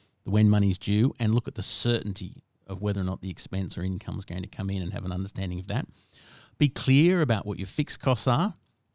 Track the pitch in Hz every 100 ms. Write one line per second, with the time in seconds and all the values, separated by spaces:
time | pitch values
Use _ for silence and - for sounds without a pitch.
0 | _ _ 101 107 107 104 98 90 - 104
1 | 123 - 110 117 - - - - 120 117
2 | 104 95 92 - _ _ - 92 101 98
3 | 95 90 95 87 - 95 95 - 92 92
4 | - 92 - 87 92 - 98 98 87 92
5 | 92 90 95 - 95 90 90 110 - _
6 | _ _ - - - _ 147 - - 135
7 | 170 185 135 107 - 95 95 - 143 -
8 | 135 123 - 123 196 - _ _ _